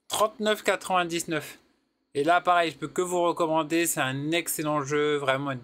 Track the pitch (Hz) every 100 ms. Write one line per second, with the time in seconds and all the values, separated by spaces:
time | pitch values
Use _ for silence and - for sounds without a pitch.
0 | - - 214 - 214 208 - 185 - 185
1 | 170 170 170 156 - - _ _ _ _
2 | _ 139 156 175 180 175 165 131 147 -
3 | 180 180 170 160 160 160 147 165 170 160
4 | 131 135 151 170 165 - 151 151 135 147
5 | 151 147 135 135 143 127